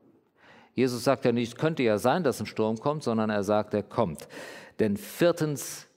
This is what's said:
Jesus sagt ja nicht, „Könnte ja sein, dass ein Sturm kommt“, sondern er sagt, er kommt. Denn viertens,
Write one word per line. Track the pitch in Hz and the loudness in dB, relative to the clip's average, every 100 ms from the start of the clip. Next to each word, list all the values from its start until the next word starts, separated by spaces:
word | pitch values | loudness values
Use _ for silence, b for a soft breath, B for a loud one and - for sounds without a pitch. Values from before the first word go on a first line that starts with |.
| _ _ _ b b b b | _ _ _ b b b b
Jesus | - 127 120 | 0 0 2
sagt | 139 131 | 0 2
ja | 123 | 2
nicht, | 117 113 - | 2 -2 -2
„Könnte | 156 160 | -2 2
ja | 117 104 | 2 4
sein, | 120 170 | 2 2
dass | 143 107 | 0 -2
ein | 107 | -4
Sturm | - 110 113 | -2 0 0
kommt“, | 143 151 | -2 -2
sondern | 123 113 107 | -2 0 0
er | 104 | 0
sagt, | 98 107 101 | 2 0 0
er | 104 | -4
kommt. | - - 101 73 - B B B B - | -2 0 0 -2 -12 B B B B -2
Denn | 107 101 | 0 -2
viertens, | - - 170 165 156 139 - - - | -6 2 2 2 -2 -4 -8 -14 -18